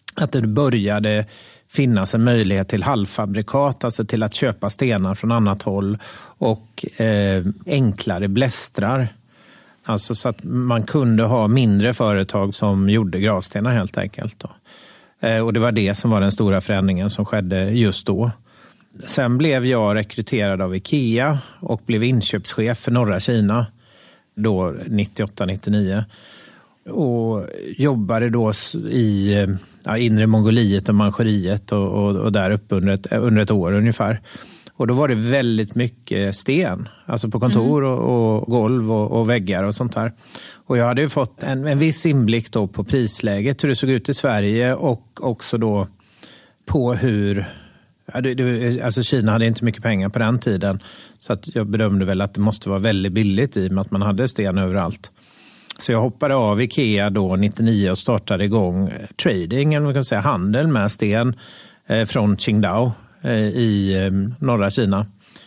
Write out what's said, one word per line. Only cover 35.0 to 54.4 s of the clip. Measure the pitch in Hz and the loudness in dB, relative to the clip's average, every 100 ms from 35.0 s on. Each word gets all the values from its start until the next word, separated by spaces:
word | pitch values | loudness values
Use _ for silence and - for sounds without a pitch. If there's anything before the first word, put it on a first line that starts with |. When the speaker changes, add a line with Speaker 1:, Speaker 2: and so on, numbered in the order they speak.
| 147 | 2
Speaker 1:
det | |
väldigt | 113 117 135 120 110 107 | 0 2 2 2 0 0
mycket | 120 113 - - 98 98 98 | -2 -4 -4 -6 -2 -2 -4
sten, | - 143 170 90 110 - - | -2 0 0 -4 -8 -14 -8
alltså | 117 113 | -6 -4
på | 110 | -2
kontor | 123 113 113 147 | 2 2 4 2
Speaker 2:
Mm. | 135 127 | 2 0
Speaker 1:
och, | 120 123 113 107 | 0 2 2 0
och | - | 0
golv | 120 107 127 110 | 0 2 2 0
och, | 113 104 113 | 0 0 0
och | 113 | 2
väggar | 120 92 92 | 0 0 -2
och | 98 | -2
sånt | 104 120 | -2 -4
där. | 110 117 - - - - - _ | -4 -6 -8 -20 -20 -20 -20 _
Och | 123 | 0
jag | 120 | 2
hade | 120 | 2
ju | 147 | 0
fått | - - - | 0 -4 -4
en, | 117 131 147 | -6 -4 -2
en | 143 | 2
viss | 160 151 170 | 2 2 2
inblick | 143 110 117 110 | 2 2 2 0
då | 117 98 | -2 -2
på | - | -4
prisläget, | 98 131 110 - 110 101 113 135 | -2 0 0 -2 -2 0 -2 0
hur | 143 | 0
det | 127 | 0
såg | 135 | 2
ut | 131 127 | 0 0
i | |
Sverige | 139 143 110 101 113 123 | -2 0 2 2 2 2
och | 131 147 117 - - | 0 0 -2 -6 -8
också | 131 117 - 120 | -6 -6 -4 -2
då | 113 104 92 - _ _ - - - _ - | 0 0 -2 -8 _ _ -20 -20 -20 _ -4
på | 156 123 | 0 0
hur, | 123 127 104 101 98 92 - - - _ _ - | 0 0 2 2 0 -4 -12 -20 -20 _ _ -10
ja, | 143 | -4
det, | 131 | -2
det, | 127 123 117 120 123 | 0 0 0 0 -2
alltså | 123 113 | -2 -2
Kina | 117 135 110 | 0 2 2
hade | 113 113 | 2 2
inte | 110 | 0
mycket | 117 - | -2 -2
pengar | 117 104 95 | -2 0 -2
på | 117 | 0
den | 110 123 | 0 0
tiden, | 123 95 98 98 - - - _ | 0 0 -2 -4 -8 -20 -20 _
så | - | -6
att | 101 - | -6 -4
jag | 120 104 | -4 -2
bedömde | 107 107 98 | 0 0 2
väl | 95 95 | 0 -2
att | 101 | -2
det | 101 | 0
måste | 104 101 - | -2 0 -4
vara | 98 | -2
väldigt | 110 98 98 | 0 0 0
billigt | 95 104 98 135 - | 0 0 2 0 0
i | 92 | -2
och | |
med | 95 | -2
att | 98 | -2
man | 95 | 0
hade | 104 98 127 | 0 0 -2
sten | - | -2